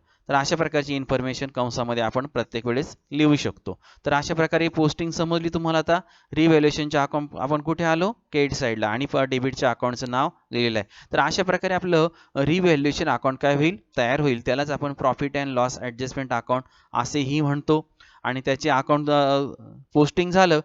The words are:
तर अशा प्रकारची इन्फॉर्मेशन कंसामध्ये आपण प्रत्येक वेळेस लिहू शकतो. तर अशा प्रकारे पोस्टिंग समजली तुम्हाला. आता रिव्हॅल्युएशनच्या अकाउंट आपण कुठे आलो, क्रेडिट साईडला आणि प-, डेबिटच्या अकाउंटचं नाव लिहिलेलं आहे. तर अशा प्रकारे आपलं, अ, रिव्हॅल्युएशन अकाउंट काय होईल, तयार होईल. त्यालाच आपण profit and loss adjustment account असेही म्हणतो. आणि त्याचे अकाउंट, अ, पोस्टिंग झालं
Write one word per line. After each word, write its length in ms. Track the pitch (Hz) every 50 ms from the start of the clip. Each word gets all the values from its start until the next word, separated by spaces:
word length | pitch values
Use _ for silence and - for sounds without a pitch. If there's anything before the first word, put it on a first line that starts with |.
| _ _ _ _ _ -
तर 60 | 139
अशा 200 | 139 139 - 175
प्रकारची 400 | 156 156 151 156 147 139 143 143
इन्फॉर्मेशन 520 | 139 135 - 135 127 127 131 123 - 139
कंसामध्ये 560 | 135 - 131 123 120 113 131 120 120 120 117 113
आपण 240 | 110 - 127 135
प्रत्येक 380 | - - 127 110 - - 117 113
वेळेस 320 | 120 117 135 160 - - _ _ -
लिहू 240 | 143 147 151 151 147
शकतो. 440 | 135 - 104 - _ - 95 92 - _ - - _ -
तर 80 | 147 143
अशा 200 | 143 139 170 170
प्रकारे 340 | 160 160 156 165 160 165
पोस्टिंग 440 | 165 - - 156 151 - - 170 165
समजली 380 | 151 - 170 165 170 165 165 170
तुम्हाला. 280 | 165 165 165 160 160
आता 220 | 160 156 - 170 185 - _ _ _ _ _ -
रिव्हॅल्युएशनच्या 680 | 156 160 165 160 151 147 151 - 160 147 147 156 143 139
अकाउंट 260 | - - 147 147 143 147 -
आपण 220 | 113 139 151 151
कुठे 220 | 147 160 160 160 170
आलो, 280 | 165 165 165 180 208
क्रेडिट 420 | 233 _ _ _ - 147 143 135 135
साईडला 340 | 139 139 117 113 107 107
आणि 180 | 107 110 123 143
प-, 120 | - -
डेबिटच्या 520 | 139 135 131 135 127 131 135 123 - 143 123
अकाउंटचं 360 | 117 - 127 123 123 117 131 123
नाव 200 | 123 127 147 170 - _ _ -
लिहिलेलं 280 | 123 120 120 117 110 107
आहे. 340 | 101 - - - - - -
तर 60 | 151
अशा 240 | 143 156 160 202 180
प्रकारे 300 | 185 180 180 - 185 185
आपलं, 340 | 180 190 180 175 156 160 170 - - - _ -
अ, 60 | 135
रिव्हॅल्युएशन 680 | 139 139 170 185 180 175 160 139 143 143 135 - 170 151
अकाउंट 280 | 123 120 - 135 131
काय 180 | - - 143 143
होईल, 220 | 143 151 165 202 - _ _ -
तयार 220 | 131 120 117 135 147
होईल. 260 | 147 143 120 117 120
त्यालाच 260 | 135 123 139 147 147
आपण 220 | 139 127 147 143 139 -
profit 300 | 143 131 120 - 143 139 143
and 120 | 143 139
loss 340 | 139 131 123 123 127 123 -
adjustment 480 | 120 123 117 113 131 123 - 139 131 123
account 320 | 123 117 - - 127 127 - _ _ _ _ _ -
असेही 480 | 120 120 - - 147 135 131 143 156
म्हणतो. 480 | 151 143 143 147 - - 156 156 - _ _ _ - - - _ -
आणि 180 | 120 127 131 -
त्याचे 240 | 143 135 - - 151
अकाउंट, 400 | 135 131 135 - 147 147 147 147
अ, 360 | 147 143 143 139 139 139 143 - - - 110 107 107 131 - _ -
पोस्टिंग 380 | 147 147 143 - 180 175 180
झालं 280 | 175 190 190 175 156 151